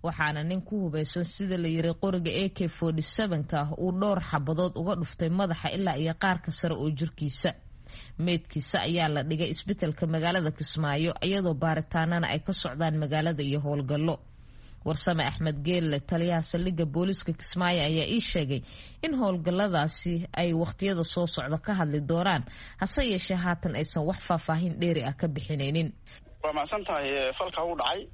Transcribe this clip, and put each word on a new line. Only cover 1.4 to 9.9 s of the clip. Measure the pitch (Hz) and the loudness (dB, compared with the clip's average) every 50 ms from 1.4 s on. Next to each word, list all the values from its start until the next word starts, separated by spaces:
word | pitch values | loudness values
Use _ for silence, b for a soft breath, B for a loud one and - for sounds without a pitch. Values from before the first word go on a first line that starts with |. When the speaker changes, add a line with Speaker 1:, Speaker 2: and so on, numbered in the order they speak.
| 202 185 185 | -2 0 0
Speaker 1:
la | 175 170 165 | 0 2 2
yiri | 160 160 160 170 165 | 2 2 2 0 0
qoriga | - - 196 185 180 165 165 - | 2 0 0 2 2 0 0 0
A | 175 196 190 | 0 0 -2
K | - - 185 | 0 -2 -2
forty-seven-ka | 165 - - 170 165 160 160 156 - - - 220 202 175 151 151 - 170 | -2 0 0 0 2 2 0 -2 -2 -2 -2 0 2 0 0 0 0 0
ah | 151 147 147 156 | 0 0 -2 -2
uu | - 180 185 180 | 0 0 0 2
dhowr | 185 202 208 196 185 | 2 2 2 2 0
xabadood | - - - 151 139 143 160 160 180 180 - | 0 0 0 0 2 2 2 2 2 0 0
uga | - 165 185 202 | -2 0 0 0
dhuftay | 175 160 - - - 170 160 | 0 -2 -4 -2 -2 0 2
madaxa | 175 190 202 180 170 - - 156 | 4 2 2 2 0 -2 -2 -2
ilaa | - 185 196 185 143 | 0 2 0 0 0
iyo | 139 156 160 165 | 2 0 -2 0
qaarka | - - 190 180 175 - 170 | 2 2 2 2 2 -2 -6
sare | 160 - - 165 160 | -4 0 0 0 0
oo | 120 139 156 | 0 0 -2
jirkiisa. | 151 131 165 160 - - 151 143 - - - 170 - - - - B B B B B B B B B | 0 0 -2 -4 -2 -4 -4 -4 -2 0 -2 -2 -2 -4 -16 -20 B B B B B B B B B
Meydkiisa | - 160 180 175 165 170 - - 156 135 - - 185 | -2 0 2 2 0 -2 -4 -6 -6 -4 0 0 0
ayaa | 95 143 170 170 160 151 | 2 2 2 2 2 2
la | 147 147 135 | 2 0 0
dhigay | 156 165 156 170 - | 0 0 0 0 -2
isbitaalka | 165 - - - 202 - 180 156 | -2 -4 -2 -4 -2 0 0 -2